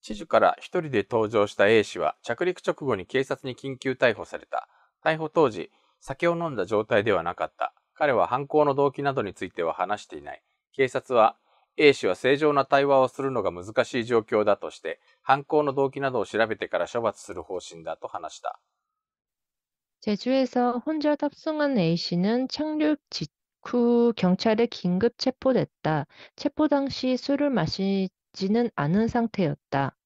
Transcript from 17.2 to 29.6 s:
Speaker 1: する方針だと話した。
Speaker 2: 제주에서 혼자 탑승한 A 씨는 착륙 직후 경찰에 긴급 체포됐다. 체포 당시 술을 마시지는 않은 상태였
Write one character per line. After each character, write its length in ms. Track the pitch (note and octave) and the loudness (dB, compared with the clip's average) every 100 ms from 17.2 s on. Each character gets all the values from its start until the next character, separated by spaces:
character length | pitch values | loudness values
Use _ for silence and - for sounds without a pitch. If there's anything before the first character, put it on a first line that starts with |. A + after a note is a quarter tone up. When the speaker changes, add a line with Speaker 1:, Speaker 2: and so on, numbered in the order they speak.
Speaker 1:
す 100 | - | -14
る 100 | F#2 | -14
方 160 | D#2+ F#2 | -10 -10
針 240 | - E2 | -10 -14
だ 140 | D#2+ D#2+ | -12 -12
と 100 | - | -12
話 280 | F#2+ D#2 - | -12 -14 -10
し 40 | |
た。 200 | - - _ _ _ _ _ _ _ _ _ _ _ _ _ _ | -12 -12 _ _ _ _ _ _ _ _ _ _ _ _ _ _
Speaker 2:
제 100 | - | -6
주 180 | G#3 B3 | -4 0
에 120 | C4 | 0
서 380 | B3+ B3+ B3 A#3+ | 0 0 0 -2
혼 180 | D4 D#4 | -4 -2
자 160 | D4 D4 | 0 0
탑 200 | D4 - | -2 -6
승 220 | - D4+ | -6 -2
한 220 | D4 C4 | 0 2
A 140 | E3 | 2
씨 240 | E3+ - F3 | 0 -2 -2
는 280 | F#3+ A#3+ C4 | 0 0 -2
착 300 | - D4+ D#4 | -4 -4 0
륙 200 | D4+ D4+ _ | 0 0 _
직 180 | - D#3 _ _ _ | -10 -10 _ _ _
후 500 | - B3 A#3+ A#3+ A#3 | -4 0 4 4 2
경 220 | A3+ F#3 F#3 | 2 2 2
찰 220 | A3+ G#3+ | 2 2
에 100 | A#3 | 0
긴 300 | - F3+ F3+ | -2 -2 0
급 160 | A#3 - | 0 -2
체 140 | - | -6
포 220 | - C4 | -2 0
됐 160 | A#3+ C#3+ _ | 0 0 _
다. 240 | - D#3 C#3 - - - | -2 -2 -4 -14 -20 -8
체 140 | D4 | -8
포 180 | - D4+ | -2 0
당 220 | C#4+ C#4 | 2 -2
시 240 | C4 B3+ | -4 -2
술 240 | B3+ - C#4 | -2 -2 -2
을 160 | D4 | 0
마 120 | A#3+ D#3+ | 0 -2
시 440 | - G3 G3 F#3 _ _ | -2 -2 0 -2 _ _
지 160 | - F#3+ | -8 -2
는 220 | A3 A#3+ - | 0 0 -2
않 200 | D3 F#3 | 0 2
은 80 | A3+ | 0
상 240 | A#3+ A#3 | 0 -2
태 160 | - E3 | -2 -2
였 120 | C#3+ | -2